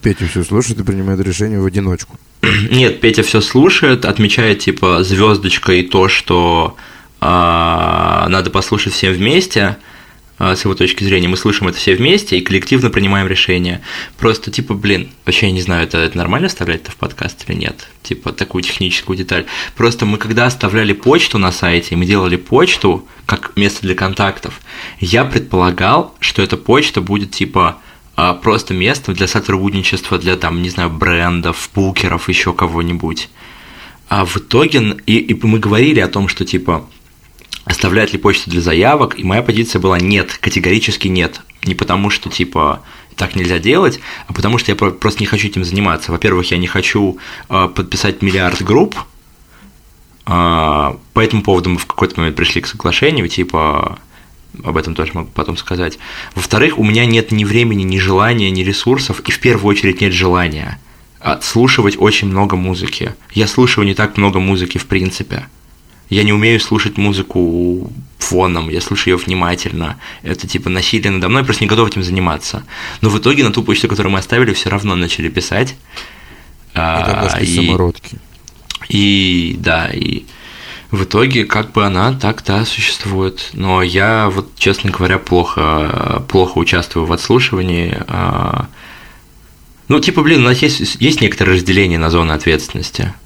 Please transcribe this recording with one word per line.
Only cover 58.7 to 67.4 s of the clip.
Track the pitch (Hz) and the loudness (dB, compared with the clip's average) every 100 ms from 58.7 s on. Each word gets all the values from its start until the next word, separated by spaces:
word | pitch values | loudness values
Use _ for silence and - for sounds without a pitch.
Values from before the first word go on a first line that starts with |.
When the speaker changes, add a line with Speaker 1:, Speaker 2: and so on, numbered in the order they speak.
| 98 - 135 131 - | 0 0 0 0 -6
Speaker 2:
и | - | -4
в | - | -2
первую | - 107 101 | -2 0 2
очередь | 101 98 92 | 2 0 0
нет | 101 | 0
желания | 87 92 90 87 76 - - - - - - | 2 2 2 0 -4 -8 -12 -16 -20 -20 -8
отслушивать | - 71 - 113 127 - 101 - | -4 -4 -2 2 4 4 2 4
очень | 101 107 101 | 2 2 0
много | 95 101 92 | 0 0 0
музыки. | 90 90 90 - - - - | -2 -4 -6 -6 -8 -8 -6
Я | - 107 | -2 0
слушаю | - 123 - 101 | 2 2 4 2
не | |
так | 98 107 - | 2 -2 2
много | 101 95 | 2 2
музыки | 92 95 90 - | 0 0 0 -4
в | - | -2
принципе. | 98 92 - - - - - - - - - - | -2 0 -4 -8 -8 -10 -20 -20 -20 -20 -20 -2
Я | 98 | 0
не | 104 | 2
умею | 104 110 113 | 4 4 2
слушать | - 110 107 101 | 2 -2 -2 0
музыку | 101 95 95 92 | 0 0 -2 0